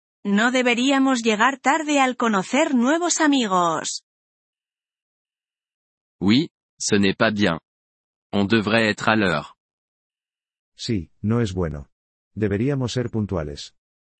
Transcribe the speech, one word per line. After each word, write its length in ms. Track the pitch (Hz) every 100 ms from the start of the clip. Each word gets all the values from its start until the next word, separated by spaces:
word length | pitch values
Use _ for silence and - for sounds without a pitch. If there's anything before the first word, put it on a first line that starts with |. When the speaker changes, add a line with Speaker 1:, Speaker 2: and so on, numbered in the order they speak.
| _ _ 202
Speaker 1:
no 260 | 202 240
deberíamos 680 | 254 247 233 262 269 269 247
llegar 360 | 226 208 247 269
tarde 400 | 262 311 302 285
al 160 | 262 247
conocer 560 | 233 202 180 262 320
nuevos 460 | 254 240 330 349 -
amigos. 800 | 311 277 220 185 170 156 - - - _ _ _ _ _ _ _ _ _ _ _ _ _ _ _ _ _ _ _ _ _
Speaker 2:
Oui, 300 | 95 123 170 _ _ -
ce 160 | - 104
n'est 180 | 98 92
pas 160 | 113
bien. 280 | 104 101 80 - _ _ _ _ _ _
On 140 | 101 98
devrait 440 | 113 101 113 110
être 200 | 101 -
à 60 | 110
l'heure. 400 | 95 76 76 - _ _ _ _ _ _ _ _ _ _ _ -
Speaker 3:
Sí, 360 | - 107 80 _
no 200 | 104 117
es 120 | 110
bueno. 360 | 90 82 73 - _ _ _ _ 101
Deberíamos 580 | 104 101 131 139 123
ser 160 | 127 113
puntuales. 640 | 113 104 90 76 73 - _ _ _ _ _